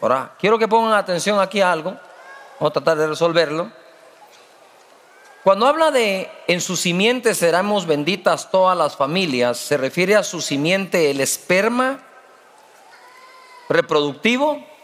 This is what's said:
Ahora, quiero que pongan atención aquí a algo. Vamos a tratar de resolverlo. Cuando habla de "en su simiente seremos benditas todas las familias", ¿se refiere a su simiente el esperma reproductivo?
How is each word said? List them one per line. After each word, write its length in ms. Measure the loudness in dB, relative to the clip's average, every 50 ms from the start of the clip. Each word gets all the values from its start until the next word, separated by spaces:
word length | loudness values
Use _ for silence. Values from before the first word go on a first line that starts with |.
| 0
Ahora, 300 | 0 0 -2 -2 -8 -12 -4
quiero 200 | 0 0 2 2
que 100 | 2 2
pongan 240 | 2 2 2 2 0
atención 480 | 0 0 0 -4 -4 -2 0 0 0
aquí 220 | 0 0 0 0 2
a 100 | 2 2
algo. 200 | 0 -4 -8 -10 -12 -18 -20 -20 -20 -20 -20 -20 -20 -20 -20 -10 -4
Vamos 120 | -4 -2
a 20 | -2
tratar 240 | 0 0 0 2 2
de 80 | 0
resolverlo. 760 | -2 0 0 0 0 2 2 0 0 0 -6 -6 -8 -10 -20 -20 -20 -20 -20 -20 -20 -20 _ -20 -20 -20 -20 -20 -20 -20 _ -20 -20 _ -20 -20 _ -20 -20 -20 -20 -20 -20 -20 -20 -20 -4 2
Cuando 240 | 2 2 4 4
habla 240 | 2 4 4 2 2
de 400 | 2 2 0 0 -2 -4 -6 -10 -14 -16 -2 -2
"en 120 | -2 -2
su 160 | -2 -4 -4
simiente 580 | -4 -2 -2 0 2 2 2 0 2 0 0 0
seremos 520 | 2 0 2 2 2 0 0 0 -2 0
benditas 640 | 0 -2 -2 0 -2 -4 0 0 0 0 0 -4 -2
todas 260 | 0 2 4 4 2
las 180 | 2 0 -2 0
familias", 640 | -2 -2 -2 0 -2 -2 -2 0 0 0 0 -2
¿se 220 | -4 -4 -2 -2 -2
refiere 360 | -2 -4 -2 -2 0 2 2
a 80 | 2 0
su 200 | -2 -8 -8 -6
simiente 680 | -4 -4 -2 0 0 0 0 -2 -2 0 2 2 2
el 120 | 2 0 -2
esperma 760 | -2 -2 -6 -2 0 0 2 2 0 0 0 -2 -2 -4 -6 -12 -20 -20 -20 -20 -20 -20 -20 _ _ -20 -20 -20 _ _ -20 -20 -20 -20 -20 -20 -20 -20 -20 -20 -20 -20 -20 -20 -20 -20 -20 -8 -2
reproductivo? 920 | 0 0 0 2 0 0 0 -2 -4 -2 -2 -2 0 0 0 -2 -2 -4 -8 -18 -20 -20